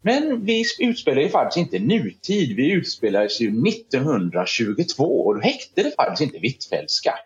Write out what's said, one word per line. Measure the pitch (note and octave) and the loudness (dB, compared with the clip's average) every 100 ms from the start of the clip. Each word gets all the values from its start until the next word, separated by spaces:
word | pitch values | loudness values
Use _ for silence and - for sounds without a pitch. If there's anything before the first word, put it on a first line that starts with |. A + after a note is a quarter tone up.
| F#3+ | 2
Men | C4 D#4 A#3+ | 0 0 -2
vi | G3+ A3+ A3+ - | 0 0 0 0
utspelar | B3 A#3 - - | -2 0 0 2
ju | - | 2
faktiskt | F#3 C3+ D#3 | 2 0 0
inte | E3+ F#2 | -2 0
nutid, | A2 G#3+ A#2 - - G3+ D3+ G2+ | 0 0 -2 -8 -2 0 0 0
vi | C#3 | 2
utspelar | F#3+ C3 - A2 G2 | 2 -2 -2 0 2
oss | G#2 - | 0 0
ju | A2+ | 0
nittonhundratjugotvå | A2 E3+ G#3+ - B2+ C#3+ A#2+ F2 F2 F#2 - A2 G#2 F3 - D#3+ - - | 2 0 0 -2 -2 2 0 0 -2 -2 -2 -2 -2 -4 0 2 2 2
och | |
då | G#2 | 2
hette | G3 - - - | 0 -2 -4 -2
det | C4 - | 0 0
faktiskt | - - | 0 0
inte | D3 - | -4 -2
Hvitfeldtska. | A#2 - - D#2 D2+ - - - | -4 -4 -6 -6 -4 -2 -2 -4